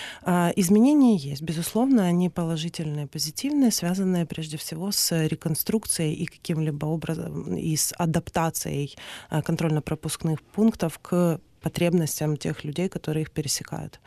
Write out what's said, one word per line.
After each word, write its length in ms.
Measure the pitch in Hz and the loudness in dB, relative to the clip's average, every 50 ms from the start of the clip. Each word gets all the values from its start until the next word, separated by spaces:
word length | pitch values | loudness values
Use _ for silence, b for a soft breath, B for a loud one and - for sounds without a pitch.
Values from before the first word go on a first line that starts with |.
| B B B B B | B B B B B
А, 260 | - 175 175 170 170 - | 0 2 2 2 2 2
изменения 600 | - 185 170 208 214 233 277 302 294 262 240 214 | 2 2 4 6 6 6 6 8 8 8 6 6
есть, 260 | 175 139 143 143 135 160 | 4 2 -2 -8 -6 -4
безусловно, 640 | 160 160 165 170 - - 220 247 269 269 226 190 | -4 -4 -4 -4 -2 0 2 4 4 4 4 6
они 260 | 175 175 175 180 180 | 4 4 4 2 2
положительные, 760 | - 180 170 165 165 156 160 170 - - 160 151 147 147 147 | 0 -2 -2 -2 -2 -2 -4 -6 -6 -6 -6 -4 -4 -6 -6
позитивные, 640 | - - 156 143 156 151 - - 277 302 285 262 226 | -6 -4 -2 -2 -2 -4 -4 -4 0 2 4 4 4
связанные 540 | 196 - - 175 185 196 190 185 185 175 170 | 4 2 0 -2 0 0 0 2 2 2 0
прежде 320 | - - - 160 156 156 | -2 -4 -8 -8 -8 -8
всего 340 | 156 - - 160 156 180 202 | -10 -10 -8 -8 -6 -6 -4
с 360 | 202 - - - 175 160 156 | -2 0 0 0 2 2 2
реконструкцией 880 | 156 160 - - 165 160 - - - - 226 - - - - 165 151 - | 0 0 -2 -2 -2 -2 -2 0 0 0 0 0 -2 -2 -2 -2 -2 -2
и 120 | - 170 | -2 -6
каким-либо 600 | - - - - - 165 156 156 156 147 147 147 | -8 -8 -8 -6 -4 -2 0 0 -2 -2 -2 -2
образом, 680 | 151 160 160 - - 160 170 165 160 151 151 - 165 - | -2 -2 -2 -2 -4 -4 -4 -6 -8 -8 -8 -6 -4 -4
и 200 | - - 165 156 | -2 -2 0 0
с 160 | 147 - - - - | 0 -2 -2 -2 0
адаптацией, 1000 | 175 165 160 170 - - - 175 165 160 - - - - 151 143 143 139 - B B B B B B B | 0 0 2 0 -2 -2 -2 0 0 0 -2 -4 -4 -4 -4 -4 -4 -6 -8 B B B B B B B
а, 140 | B 156 - | B 0 0
контрольно-пропускных 1000 | - 165 151 170 160 156 151 - - 160 - - 160 - - - 160 156 - - | 0 0 0 0 0 0 0 0 -2 -4 -6 -6 -8 -6 -4 -2 -2 -2 -2 -6
пунктов 560 | _ - 202 214 226 220 - 180 160 - - | _ 0 2 4 4 4 2 -2 -4 -4 -6
к 420 | - - 180 175 175 170 160 160 - _ _ _ | -6 0 2 4 4 4 2 0 -4 _ _ _
потребностям 760 | - 160 - - 175 175 170 180 160 147 - - 156 151 151 | -6 -4 -2 0 2 4 4 4 2 2 -2 -2 -2 -2 -2
тех 280 | 143 - 151 151 - - | -2 -2 -4 -6 -6 -6
людей, 240 | 151 143 - 180 190 | -8 -4 -4 -4 -4
которые 340 | - 175 - - 151 156 156 | -4 -6 -6 -4 -4 -4 -4
их 80 | - | -4
пересекают. 720 | - - 143 135 - - - - - - - - - - _ | -6 -6 -4 -4 -4 -6 -6 -8 -10 -10 -10 -10 -14 -18 _